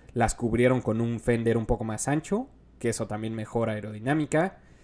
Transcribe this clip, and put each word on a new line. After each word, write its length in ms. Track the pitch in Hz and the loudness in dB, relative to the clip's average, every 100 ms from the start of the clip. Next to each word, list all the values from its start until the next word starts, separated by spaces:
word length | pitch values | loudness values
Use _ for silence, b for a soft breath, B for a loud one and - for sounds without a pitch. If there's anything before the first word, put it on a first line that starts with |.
| B | B
las 220 | 120 113 - | 0 0 2
cubrieron 440 | 120 117 123 127 | 0 4 4 4
con 220 | 113 113 | 2 0
un 180 | 117 113 | 0 -2
fender 380 | 120 117 117 113 | 0 2 2 2
un 80 | 107 | 2
poco 180 | 107 | -2
más 240 | 113 107 - | -2 -4 -2
ancho, 400 | 151 - 202 262 - - - | -2 0 -4 -4 -14 -20 -4
que 80 | 117 | -2
eso 200 | - 104 | -2 -4
también 260 | 104 113 | -4 -4
mejora 400 | 113 107 117 110 | -6 -4 -2 -2
aerodinámica. 840 | 107 104 107 120 156 147 156 190 - b b | -2 -8 -6 -2 0 2 2 0 -4 b b